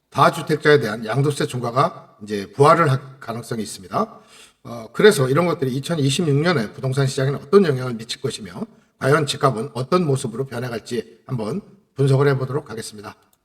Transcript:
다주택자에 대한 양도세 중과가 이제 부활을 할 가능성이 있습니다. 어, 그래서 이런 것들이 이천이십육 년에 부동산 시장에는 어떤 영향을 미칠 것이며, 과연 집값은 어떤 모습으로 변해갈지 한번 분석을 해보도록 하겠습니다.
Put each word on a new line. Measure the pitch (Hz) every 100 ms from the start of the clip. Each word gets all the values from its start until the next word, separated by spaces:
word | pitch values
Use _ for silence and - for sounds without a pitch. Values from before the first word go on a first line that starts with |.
| _
다주택자에 | - 156 170 147 147 151 147
대한 | 110 110 110
양도세 | 120 139 143 -
중과가 | 127 120 120 165 - - -
이제 | 104 104 196
부활을 | - - 220 160
할 | 131 - -
가능성이 | - 113 117 117
있습니다. | 101 - 90 110 220 - - - - _
어, | - 117 113
그래서 | - 196 160 131
이런 | 139 175
것들이 | 160 131 127
이천이십육 | 135 165 139 139 170 139
년에 | 160 160 104
부동산 | - 131 131 135
시장에는 | - 131 139
어떤 | - 202 180
영향을 | 131 127
미칠 | 117 113 -
것이며, | 127 - 101 92 214 _ _ -
과연 | 135 151 143
집값은 | - 143 107 113
어떤 | - 131 180 165
모습으로 | 135 110 113 135
변해갈지 | 120 123 117 - 120 - - -
한번 | 131 104 175 - - _ -
분석을 | 139 135 143
해보도록 | 131 127 135 -
하겠습니다. | 113 110 104 101 - _ _